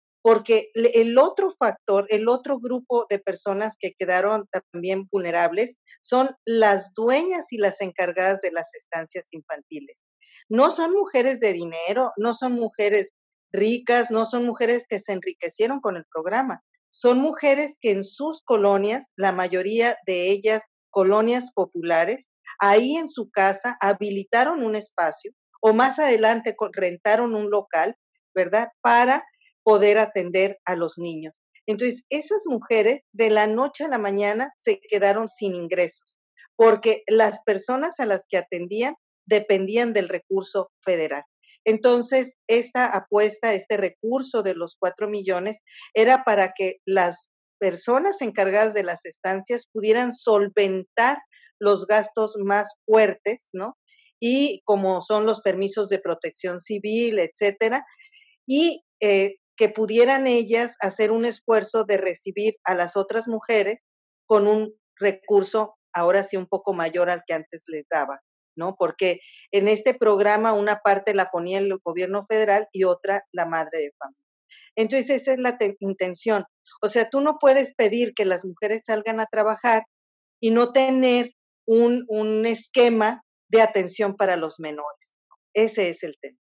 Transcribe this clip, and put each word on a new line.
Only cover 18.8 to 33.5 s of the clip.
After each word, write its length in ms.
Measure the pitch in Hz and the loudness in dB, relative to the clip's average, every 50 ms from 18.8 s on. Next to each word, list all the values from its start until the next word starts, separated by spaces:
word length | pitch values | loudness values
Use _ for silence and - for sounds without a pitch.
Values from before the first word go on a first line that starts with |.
| 202 208 226 277 277 _ - | 0 -2 -2 -4 -8 _ -8
la 160 | - 196 190 185 | -2 -2 -2 0
mayoría 640 | 185 180 175 185 185 185 202 220 233 233 240 226 - - | 0 -4 -2 -2 -2 -2 -2 0 0 0 0 -2 -4 -4
de 240 | 196 185 175 180 185 | -4 -4 -2 0 0
ellas 320 | 202 196 202 220 220 220 - _ _ _ _ _ | 0 0 0 0 0 0 -4 _ _ _ _ _
colonias 600 | - 202 185 190 208 214 220 233 247 247 247 247 - | 0 2 2 4 4 2 2 2 0 -2 -4 -6 -4
populares, 760 | 202 180 180 - 170 170 170 165 165 170 190 240 277 - _ _ _ _ - - - | -4 -4 -4 -4 -8 -4 0 0 0 0 0 -4 -8 -10 _ _ _ _ -14 -6 0
ahí 360 | 196 202 202 220 247 262 302 | 2 4 4 4 4 2 -2
en 140 | 330 320 - | -4 -6 -8
su 200 | - 254 208 - | -10 -10 -10 -6
casa 480 | - 202 190 196 196 196 - 247 233 - | -2 0 0 0 0 -2 -6 -10 -6 -2
habilitaron 840 | 202 196 202 196 208 208 202 196 190 - 233 233 254 302 339 302 240 | 0 0 0 -2 -4 -6 -6 -8 -6 -2 0 0 2 0 0 -4 -4
un 120 | 220 214 | -4 -4
espacio 560 | 214 208 - - 185 170 156 151 - - 214 _ _ _ _ _ - | -6 -8 -8 -6 -4 -4 -4 -4 -8 -16 -18 _ _ _ _ _ 2
o 120 | - 220 214 | 4 4 4
más 260 | 226 254 269 262 311 | 6 4 2 2 0
adelante 560 | 311 269 233 220 220 220 233 226 226 233 - | 2 2 2 4 4 2 2 0 -2 -6 -4
co-, 140 | - 214 196 | -4 -6 -6
rentaron 640 | - 196 190 180 175 170 - 208 214 226 240 233 220 | -4 -4 -4 -4 -4 -2 0 0 2 2 2 0 -2
un 160 | 208 208 202 | -4 -4 -2
local, 440 | 208 202 202 - - 160 170 208 240 _ _ _ _ _ _ _ - | -2 -2 -2 -2 -2 -2 -2 -2 -4 _ _ _ _ _ _ _ -2
¿verdad? 360 | 185 180 175 196 220 233 233 _ _ | -2 -2 0 0 -2 -2 -2 _ _
Para 420 | - 240 233 240 247 254 269 294 - _ _ _ _ _ _ _ - | 0 2 4 4 4 4 2 0 -2 _ _ _ _ _ _ _ 4
poder 360 | 220 214 196 208 208 208 220 | 4 6 6 6 6 6 4
atender 580 | 214 214 - 196 175 175 175 185 190 196 196 - - | 2 0 -2 -6 -6 -2 0 0 0 0 -2 -6 -6
a 100 | 180 180 | -6 -4
los 220 | 170 170 165 - | -4 -4 -6 -6
niños. 420 | 170 170 170 160 156 156 156 _ _ _ _ _ _ - | -10 -10 -10 -10 -10 -12 -14 _ _ _ _ _ _ -6
Entonces, 360 | - 208 202 247 247 240 247 _ - | -6 -4 -2 -2 -4 -4 -6 _ -8
esas 340 | 277 302 302 - 415 415 440 | -6 -6 -4 -4 -4 -4 -2
mujeres 560 | 339 254 220 - - 233 220 202 226 277 285 _ _ - | -4 -6 -6 -2 -2 0 2 2 2 0 -2 _ _ -4
de 160 | 208 226 220 | 0 2 2
la 180 | 214 214 214 | 4 2 2
noche 360 | 214 | 2